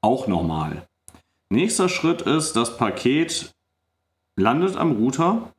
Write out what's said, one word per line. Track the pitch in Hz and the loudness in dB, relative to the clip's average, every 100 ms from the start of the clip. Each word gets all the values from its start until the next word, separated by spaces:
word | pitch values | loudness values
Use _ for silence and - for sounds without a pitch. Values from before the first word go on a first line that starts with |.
Auch | - - - | 2 0 0
normal. | 90 82 78 78 73 - _ - - _ _ _ | -2 -2 -2 -4 -8 -14 _ -20 -20 _ _ _
Nächster | 104 185 - 185 | 0 0 0 0
Schritt | - 160 165 | 0 0 0
ist, | - 151 151 | 0 0 0
das | 110 117 - | 0 -2 0
Paket | 113 95 120 143 165 - - _ _ _ _ _ _ _ _ - | -2 0 0 2 0 -4 -8 _ _ _ _ _ _ _ _ 0
landet | 101 135 185 185 | 2 4 0 0
am | 165 | 0
Router | 117 113 135 170 226 226 | 2 0 2 0 0 -4